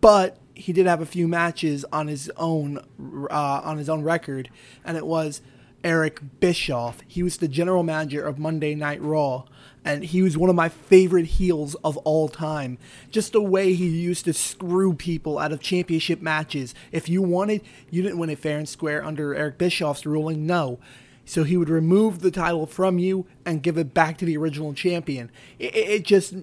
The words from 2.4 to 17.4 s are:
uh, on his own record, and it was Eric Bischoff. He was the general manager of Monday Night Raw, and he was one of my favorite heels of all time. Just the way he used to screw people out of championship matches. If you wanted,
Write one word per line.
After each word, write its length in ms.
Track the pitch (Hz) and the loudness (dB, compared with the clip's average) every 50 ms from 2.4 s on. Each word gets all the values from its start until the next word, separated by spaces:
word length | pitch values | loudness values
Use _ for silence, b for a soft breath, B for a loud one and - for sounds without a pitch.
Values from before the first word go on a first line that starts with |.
| 160 165 165 160 147 143 143 143 - _ - - 139 131 - 139 139 147 | -4 -2 -2 -2 -2 -4 -6 -10 -12 _ -20 -18 -16 -14 -12 -10 -10 -4
uh, 320 | - 151 147 143 139 143 - | -2 -2 -2 0 -2 -4 -4
on 140 | 156 156 151 | -6 -8 -6
his 120 | 147 139 | -4 -4
own 120 | 160 156 | -4 -2
record, 480 | 147 156 165 170 165 - 139 131 131 120 B B B B B B B | 0 0 -2 -2 -2 -6 -8 -8 -8 -12 B B B B B B B
and 140 | - 170 160 | -8 -8 -6
it 80 | 156 | -4
was 360 | 156 165 160 160 156 147 - B B B B B B B B | -4 -2 -2 -2 -4 -6 -10 B B B B B B B B
Eric 380 | _ 170 165 165 160 156 156 - 147 139 - - | _ 0 2 2 2 0 -2 -6 -18 -18 -4 0
Bischoff. 580 | - 180 175 - - - 143 120 117 120 117 - - - | 2 2 2 0 -2 -4 -4 -4 -4 -6 -8 -10 -18 -12
He 160 | - 175 175 | -6 -4 -2
was 140 | 180 165 - | -2 -2 -2
the 100 | 175 156 | -4 -2
general 360 | 131 147 170 180 185 180 170 | 0 0 0 2 2 2 2
manager 380 | 165 156 156 160 147 135 147 | 0 -2 -2 -4 -4 -6 -6
of 160 | 143 147 147 135 | -4 -6 -6 -4
Monday 380 | 151 160 160 156 147 151 151 | -4 -4 -2 -2 -2 -2 -2
Night 260 | 151 147 147 147 - | -2 -4 -4 -4 -4
Raw, 440 | - 151 156 156 147 139 127 131 135 B B B B B B B _ | -4 -2 0 0 0 0 -2 -4 -8 B B B B B B B _
and 180 | 151 147 143 151 | -4 -4 -4 -4
he 180 | 165 160 180 | -2 2 4
was 160 | 190 190 151 156 | 4 4 4 4
one 120 | 175 185 | 4 4
of 60 | 180 170 | 4 4
my 100 | 165 165 | 2 0
favorite 580 | 160 - - - 196 185 190 180 175 180 165 | 0 -6 2 8 8 8 8 8 4 2 2
heels 480 | 160 - - 190 180 170 156 151 143 147 - - | 2 2 2 4 4 2 0 -2 -6 -8 -4 -2
of 100 | 156 147 - | -2 -2 0
all 280 | - 156 156 160 156 147 | 0 2 2 2 2 0
time. 500 | 151 - 160 156 156 151 139 127 127 120 B B B B B B | -2 -6 -6 -4 -4 -4 -4 -6 -8 -10 B B B B B B
Just 200 | - 220 214 - | -2 -2 -2 2
the 100 | - 214 | 2 2
way 300 | 214 196 185 190 196 185 185 | 2 4 2 2 4 4 4
he 140 | 175 180 175 | 4 2 0
used 380 | 160 165 170 175 180 - - | 0 0 0 -2 -2 -2 -2
to 80 | 175 151 | -2 -2
screw 600 | - - - - - 185 175 175 185 190 190 175 | -2 -2 -4 -6 -8 -6 -2 0 2 4 2 2
people 460 | 139 - 170 170 156 - 156 151 143 | 0 -2 -4 -4 -4 -4 -4 -4 -2
out 140 | 151 151 151 | -2 -4 -4
of 80 | 143 | -6
championship 600 | - - 190 180 175 - 170 160 160 - 170 - | -4 -2 -2 -2 0 0 -2 -2 0 -2 -4 -4
matches. 540 | - 156 156 156 156 - - 147 135 120 - B B B | -2 -2 -2 -2 -2 -4 -6 -8 -6 -8 -10 B B B
If 160 | B 165 - - | B -6 -2 0
you 140 | 170 185 | 0 0
wanted, 400 | 196 180 175 180 | 2 2 2 0